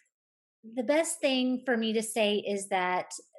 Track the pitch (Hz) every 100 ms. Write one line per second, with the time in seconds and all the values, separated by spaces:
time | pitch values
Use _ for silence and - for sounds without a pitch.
0 | _ _ _ _ _ _ 220 233 214 302
1 | 330 - 285 262 254 254 254 233 226 220
2 | 220 - 208 208 - 202 196 190 180 180
3 | - - -